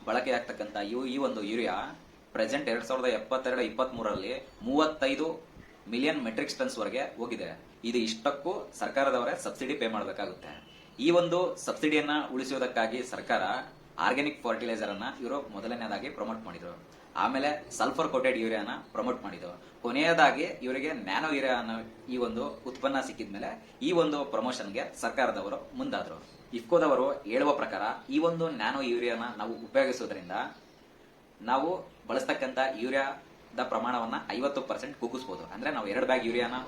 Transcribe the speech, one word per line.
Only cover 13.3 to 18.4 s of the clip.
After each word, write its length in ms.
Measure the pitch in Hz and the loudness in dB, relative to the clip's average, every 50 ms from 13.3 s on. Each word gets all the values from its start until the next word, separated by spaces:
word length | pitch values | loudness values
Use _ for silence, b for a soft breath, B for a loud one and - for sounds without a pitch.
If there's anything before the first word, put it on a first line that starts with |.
| 117 101 92 98 117 127 - - - - - - - 76 | 2 2 2 0 -2 -2 -4 -8 -14 -20 -20 -12 -2 2
ಆರ್ಗ್ಯಾನಿಕ್ 440 | 85 104 123 139 143 147 143 - | 2 4 4 4 2 0 -2 -2
ಫರ್ಟಿಲೈಸರ್ 480 | - 117 110 110 120 117 113 107 107 104 | -2 -2 0 0 0 -2 -2 -2 -2 -4
ಅನ್ನ 140 | 101 98 113 135 135 - | -4 -4 -6 -8 -6 -6
ಇವರು 280 | 123 117 139 143 - - | -6 -4 -4 -4 -4 -6
ಮೊದಲನೇದಾಗಿ 640 | 104 98 113 113 120 117 113 110 101 95 - 175 | -10 -8 -6 -6 -6 -4 -4 -4 -4 -4 -6 -8
ಪ್ರಮೋಟ್ 340 | - - 107 110 113 110 - | -6 -6 -4 -4 -4 -6 -8
ಮಾಡಿದ್ರು. 340 | 92 85 85 87 87 82 - - - B B B B - | -12 -12 -10 -12 -12 -12 -14 -18 -20 B B B B -2
ಆಮೇಲೆ 540 | 80 98 117 135 135 139 147 147 - - - | 0 0 2 2 2 0 0 0 -2 -6 -8
ಸಲ್ಫರ್ 380 | - - - 139 135 160 160 - | -2 0 0 0 2 2 0 2
ಕೋಟೆಡ್ 300 | 131 127 127 131 117 | 2 4 4 4 4
ಯೂರಿಯಾನ 300 | 110 | 4